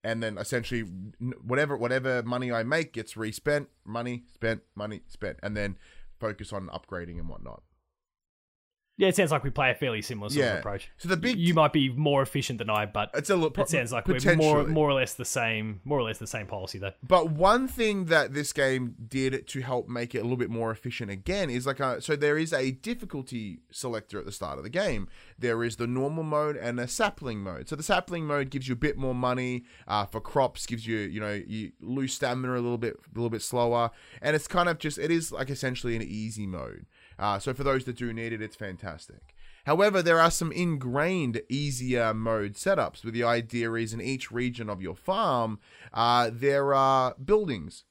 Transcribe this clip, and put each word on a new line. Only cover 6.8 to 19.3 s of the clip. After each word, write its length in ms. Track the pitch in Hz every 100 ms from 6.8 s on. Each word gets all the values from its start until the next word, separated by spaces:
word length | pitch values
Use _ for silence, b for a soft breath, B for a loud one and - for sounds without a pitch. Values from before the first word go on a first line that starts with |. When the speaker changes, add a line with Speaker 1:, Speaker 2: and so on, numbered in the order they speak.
| - 90 87 85
Speaker 1:
and 100 | 82
whatnot. 360 | 78 64 57 _ _ _ _ _ _ _ _ _ _ _ _ _ -
Speaker 2:
Yeah, 120 | 190
it 80 | 180
sounds 160 | 175
like 100 | 151
we 80 | 131
play 220 | - 131
a 20 |
fairly 280 | 120 135 113
similar 260 | 104 117 104
sort 160 | 143 127
of 60 |
Speaker 1:
Yeah. 60 | 90
Speaker 2:
approach. 280 | 104 98 - -
Speaker 1:
So 100 | 170
the 80 | 180
big 200 | 220 220
Speaker 2:
You 160 | 170
might 200 | 165 151
be 160 | 156 135
more 340 | 123 151 143
efficient 380 | 131 139 - 117
than 100 | 110
I, 160 | 107 104
but 240 | 104 104
Speaker 1:
It's 160 | 143 147
a 60 |
little 160 | 190 160
pro-, 140 | 135
Speaker 2:
it 40 | -
sounds 200 | 151 120
like 140 | 120 139
we're 60 |
more, 60 | 127
Speaker 1:
potentially. 520 | 139 165 156 151 147
Speaker 2:
more 160 | 156 151
or 40 |
less 200 | 135 127
the 100 | -
same, 560 | 127 127 113 110 107 101
more 160 | 127 143
or 60 |
less 140 | 113 107
the 100 | 110
same 180 | 117 98
policy, 320 | 104 92 101
though. 140 | 98 -
Speaker 1:
But 260 | 127 180 165
one 340 | 151 185 233 262
thing 380 | 254 220 202
that 300 | 175 160 131
this 180 | 139 143
game 420 | - 135 131 123 - 117
did 400 | 135 131